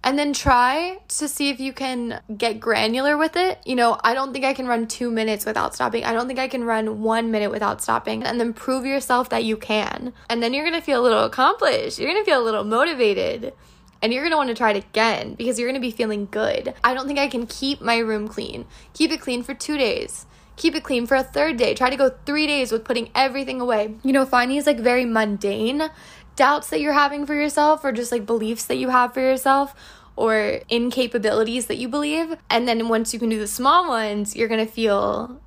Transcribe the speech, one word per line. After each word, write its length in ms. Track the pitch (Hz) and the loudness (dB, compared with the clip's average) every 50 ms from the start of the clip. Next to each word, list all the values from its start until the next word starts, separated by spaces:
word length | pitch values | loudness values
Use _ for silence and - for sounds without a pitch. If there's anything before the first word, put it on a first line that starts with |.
| - | 2
And 120 | 247 277 285 | 2 2 2
then 160 | 294 294 277 | 0 0 -2
try 640 | - - 277 254 247 247 247 269 311 339 359 381 403 - - | 0 4 4 6 6 6 4 2 0 -2 -4 -6 -10 -12 -8
to 200 | - - 302 285 | -6 -4 -4 -6
see 200 | - - 285 277 | -2 -2 -2 -2
if 100 | 269 233 | -2 -2
you 140 | 269 269 | -6 -8
can 480 | 262 - 269 262 254 247 240 233 - - _ - 220 | -6 -6 -6 -4 -4 -4 -4 -6 -6 -10 _ -12 -6
get 240 | 202 240 233 220 220 | -2 -2 -2 -2 -2
granular 560 | - 233 214 220 220 220 226 254 269 285 294 | -2 0 2 2 2 0 0 2 2 2 2
with 200 | 294 320 320 - | 2 2 0 2
it. 220 | 349 359 370 - - - | 0 0 0 0 -4 -4
You 100 | - 262 | -4 2
know, 240 | 247 240 233 220 - - | 4 4 4 2 2 2
"I 80 | 226 | 2
don't 220 | 247 269 269 269 247 | 2 2 -2 -4 -4
think 100 | 277 262 | -2 0
I 80 | 269 | 0
can 140 | 269 262 254 | 0 -2 -2
run 200 | 247 240 233 226 | 0 0 0 0
two 240 | 226 - - 247 240 | -4 -4 -6 -4 -2
minutes 360 | 226 220 220 220 214 208 - | -2 0 0 0 -2 -2 -4
without 280 | 220 220 214 - - - | -4 -2 0 -2 -2 -2
stopping. 300 | - 254 247 220 233 - | -2 -2 0 0 -2 -2
I 80 | - | 0
don't 140 | 226 226 240 | -2 -2 -2
think 120 | 254 262 254 | -2 -4 -4
I 80 | 262 | -4
can 180 | 262 262 254 233 | -4 -4 -4 -2
run 360 | 233 226 220 220 214 220 214 | 0 0 0 0 -2 -4 -2
one 300 | 220 220 226 226 226 226 | -2 0 0 0 0 0
minute 200 | 220 214 208 202 | 0 0 0 -2
without 300 | - 208 208 202 190 - | -2 -2 -2 -2 -2 -2
stopping." 420 | - - 226 226 - 208 220 220 | -2 0 0 0 0 -2 -6 -4
And 160 | 247 233 240 240 | -4 -4 -2 0
then 140 | 233 233 | -2 -2
prove 320 | 226 - - - 262 262 247 | -4 -6 -2 -2 -2 -2 0
yourself 460 | 269 269 277 262 - 254 247 254 - | -2 -2 -2 0 2 0 0 2 0
that 140 | 240 226 220 | -2 -2 0
you 120 | 220 220 | -2 -2
can. 560 | 214 - - 214 214 202 - - - - 247 - - - - | -4 -2 -2 0 0 0 -2 -6 -8 -8 -10 -12 -14 -6 -4
And 140 | 233 233 | -2 -2
then 100 | 233 233 | 0 -2
you're 120 | 254 277 302 | -2 0 -2
gonna 180 | 339 330 339 | -2 -2 -2
feel 180 | 330 311 277 240 | -2 0 2 4
a 60 | 247 | 4
little 180 | 247 220 214 220 | 4 4 4 2
accomplished. 760 | 220 - - 262 302 403 - - - - - - - - - | 0 2 2 4 4 4 4 2 2 2 2 0 -4 -6 -4
You're 140 | - 285 | -2 0
gonna 120 | 349 427 415 | 0 0 2
feel 180 | 403 311 262 | 4 2 4
a 20 | 233 | 4
little 200 | 226 214 208 196 | 2 0 0 0
motivated. 880 | 208 220 233 285 349 320 254 240 214 196 185 185 - - 233 226 - - _ - - - - - - _ _ | 0 2 2 2 2 2 2 2 2 2 2 0 -2 -2 -4 -8 -10 -12 _ -20 -20 -20 -20 -20 -20 _ _
And 100 | - 226 | -2 0
you're 120 | 240 254 294 | 0 0 0
gonna 120 | 339 320 | 0 2
wanna 180 | 302 277 254 226 | 2 0 0 0
try 180 | 226 247 220 | 0 2 2
it 40 | 208 | 2
again, 600 | 196 202 - - 220 226 226 202 - - 214 - | 0 -4 -4 0 0 2 2 0 -2 -4 -8 -8
because 220 | - 233 247 240 220 | -4 -2 -2 -2 -2
you're 120 | 240 240 | -2 -2
gonna 100 | 262 277 | -2 -2
be 100 | 247 254 | -4 -6
feeling 380 | 226 - 233 220 208 208 202 190 | -2 -2 -2 -2 -2 -4 -6 -4
good. 440 | - 214 214 208 - - - - - - - | -4 -2 0 0 0 -2 -4 -6 -6 0 0
"I 80 | 240 | 2
don't 140 | 254 269 254 | 2 0 -4
think 120 | 269 285 277 | -4 0 0
I 100 | 277 285 | 0 0
can 180 | - 240 240 | -2 -4 -6
keep 340 | 226 - - 269 269 285 - | -6 -8 -6 -4 -4 -4 -2
my 160 | - 233 233 | 0 0 0
room 320 | 233 233 220 214 208 208 208 | 2 2 0 -2 -4 -4 -6
clean." 380 | - - - - - - - - - - - - | -8 -8 -8 -8 -10 -12 -14 -16 -20 -20 -20 -20
Keep 180 | - - 311 285 | -2 -2 0 0
it 100 | 320 - | 0 -4
clean 200 | - 269 247 240 | -4 -4 -4 -4
for 120 | 240 - 269 | -4 -8 -10
two 240 | - - - 302 285 | -10 -6 -4 0 0
days. 480 | 262 214 - - - - - - - - - - - _ - | 0 0 0 -2 -6 -8 -12 -16 -16 -20 -20 -20 -20 _ -14
Keep 180 | - - 330 330 | 0 0 0 0
it 100 | 311 - | 0 -4
clean 220 | - 269 240 240 | -2 -2 -2 2
for 100 | 233 277 | 2 2
a 60 | 262 | 2
third 340 | 262 262 - 277 294 320 302 | 2 0 0 0 0 0 2
day. 180 | 226 - - - | 2 2 0 2
Try 160 | - 254 254 | 2 0 0
to 60 | 269 | 2
go 160 | 262 277 254 262 - - | 2 2 2 2 -2 -6
three 200 | - 285 302 302 | -4 -2 0 0
days 240 | 294 294 285 254 233 | 0 0 0 0 -2
with 140 | 220 226 226 | -2 -4 -2
putting 240 | - 240 233 226 226 - | -2 -2 -2 -2 -2 0
everything 440 | - 269 269 240 277 277 262 254 254 | 2 2 2 0 -4 -6 -6 -6 -4
away. 340 | 247 240 233 214 208 214 214 220 - | 0 0 2 0 0 -2 -6 -4 0
You 80 | 262 | 2
know, 140 | 269 277 269 | 4 4 4
find 240 | 269 254 247 240 254 | 4 4 2 2 2
these, 160 | 269 285 277 | 0 2 2
like, 120 | - 240 233 | 2 2 4
very 260 | 220 247 247 247 254 | 4 4 4 4 2
mundane 840 | 240 226 226 220 214 202 196 - 202 202 220 214 233 262 294 311 311 - - - - - - - - - | 2 2 2 2 2 0 -2 -2 -2 -2 0 -2 0 0 0 -2 -4 -6 -14 -20 -20 -20 -20 -20 -18 0
doubts 320 | - 269 269 294 302 294 - | 4 4 4 4 2 -2 -2
that 120 | 320 311 | -2 0
you're 120 | 285 302 | 0 2
having 340 | 285 294 285 285 285 294 285 | 4 4 4 2 0 -4 -4
for 80 | 277 302 | -2 0
yourself, 500 | 294 294 294 285 302 294 302 311 302 - | 0 0 0 2 4 4 4 4 4 2
or 80 | 269 | -2
just, 200 | 233 226 240 233 | -2 -2 -4 -2
like, 140 | 247 240 202 | -2 -4 0
beliefs 380 | 208 233 226 214 220 233 226 - | 0 -2 0 0 -2 -4 -4 -2
that 100 | - 254 | -2 -2
you 140 | 254 254 254 | -2 0 2
have 240 | 254 247 247 247 240 | 4 4 4 4 0
for 60 | 269 | 0
yourself, 540 | 262 262 262 262 - 269 269 277 285 277 - - - - - - - - - | 2 2 2 2 4 4 4 4 2 -2 -6 -16 -20 -20 -20 -20 -20 -12 -4
or 440 | - - 226 220 214 208 208 - - - - | 0 0 2 2 2 0 0 -4 -6 -4 -2
incapabilities 960 | 226 233 240 247 240 262 254 233 - 240 202 214 - 214 226 226 233 254 220 | -2 0 0 0 0 0 -2 0 0 0 0 2 2 2 0 0 0 -4 -4
that 100 | - - | -4 -6
you 120 | - 247 240 | -6 -4 -4
believe. 480 | 240 294 294 294 302 320 330 320 330 - _ _ | -2 -2 -2 0 -2 -2 -2 -4 -6 -12 _ _
And 200 | 214 226 240 247 | 0 0 2 2
then 200 | 233 226 226 233 | 0 0 0 0
once 240 | 226 220 226 226 | 0 0 0 -2
you 60 | - 220 | -4 -4
can 100 | 233 226 | -2 -2
do 100 | 220 214 | 0 -2
the 80 | 208 | -4
small 420 | 202 - - 247 269 311 349 359 339 | -6 -6 0 2 4 4 4 4 2
ones, 480 | 247 226 220 214 208 208 208 202 - | -2 -2 -2 -2 -2 -4 -4 -6 -2
you're 120 | - 233 214 | -2 -2 0
gonna 180 | 226 220 220 | 0 -2 -2
feel 760 | 220 - 233 226 214 202 196 202 202 208 - 226 247 247 285 - | -2 -2 -2 0 2 2 2 2 0 -2 -2 -4 -8 -12 -18 -20